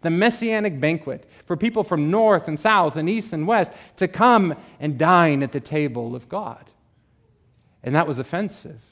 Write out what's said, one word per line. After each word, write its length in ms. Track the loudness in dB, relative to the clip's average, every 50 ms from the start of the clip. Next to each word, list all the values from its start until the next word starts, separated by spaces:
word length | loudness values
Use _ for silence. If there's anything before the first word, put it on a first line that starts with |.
the 80 | -2 0
messianic 680 | 0 2 2 2 0 0 -4 -2 -2 -2 -2 -4 -4 -2
banquet, 500 | -2 -2 -2 -2 -6 -10 -12 -12 -14 _ _ -20 _
for 120 | _ -4
people 260 | -2 -2 -2 -2 -2 -2
from 260 | -2 -2 -2 0 0
north 380 | 2 2 4 4 4 2 0
and 100 | -4 -8
south 380 | -2 0 2 4 4 2 2 0
and 140 | -2 -2 -2
east 240 | -2 -4 -4 -6 -6
and 120 | -6 -2
west 280 | 0 0 0 0 -2 -6 -20 -20 -20 _
to 100 | -4 -4
come 480 | -4 0 2 4 6 6 6 4 2 -2 -6 -12 -20 -16 _
and 180 | -6 -6 -2
dine 460 | 0 2 4 6 6 6 4 4 0 -2
at 80 | -4
the 80 | -6 -8
table 560 | -8 -4 -4 -2 -2 -2 -4 -6 -8 -8 -10
of 140 | -12 -12 _
God. 420 | -10 -10 -10 -10 -14 -16 -20 _ _ _ _ _ _ _ _ _ _ _ _ _ _ _ _ _ _ _ _ _ _ _ -8
And 100 | -2 0
that 140 | 0 0
was 120 | 0 -4 -6
offensive. 600 | -6 -6 -6 -6 -6 -6 -8 -14 -20 -20 -20 -20 _ _